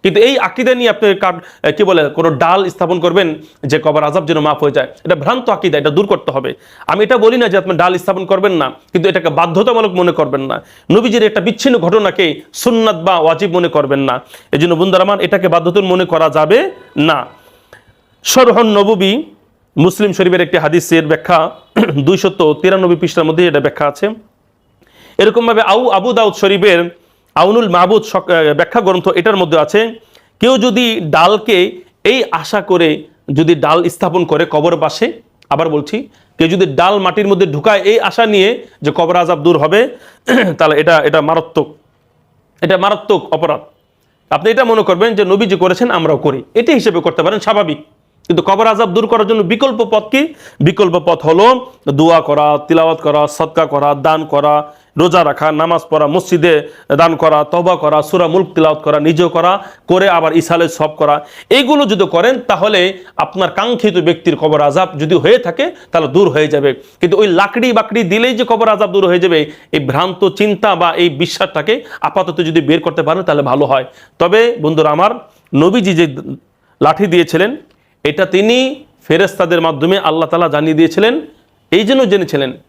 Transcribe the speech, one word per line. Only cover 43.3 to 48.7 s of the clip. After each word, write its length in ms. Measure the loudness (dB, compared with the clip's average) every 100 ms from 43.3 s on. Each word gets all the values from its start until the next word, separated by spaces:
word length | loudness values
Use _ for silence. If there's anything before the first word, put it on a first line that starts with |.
অপরাধ। 280 | -4 -2 -4 -8 _ _ _ _ _ _
আপনি 220 | -2 0
এটা 120 | 2
মনে 200 | 2 2
করবেন 320 | 2 0 0 0
যে 100 | 0
নবীজি 300 | 0 0 0
করেছেন, 360 | 0 0 0
আমরাও 260 | 0 0 0
করি, 260 | -2 -4 -4
এটা 200 | -2 2
হিসেবে 280 | 2 0 -2
করতে 220 | -2 -2
পারেন, 160 | -2 -2
স্বাভাবিক। 380 | -2 -2 -2 -6 -12 _ _ _ _
কিন্তু 160 | -2
কবর 240 | 0 0
আযাব 220 | 2